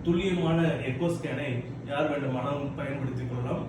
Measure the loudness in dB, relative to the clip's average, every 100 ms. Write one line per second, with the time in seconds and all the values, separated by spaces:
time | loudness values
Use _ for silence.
0 | 4 4 4 2 4 4 4 2 -2 0
1 | 0 0 -2 -4 -2 -2 -4 -8 -4 0
2 | 2 2 0 -2 -2 -2 -2 -4 -4 -4
3 | -4 -4 -4 -4 -2 -2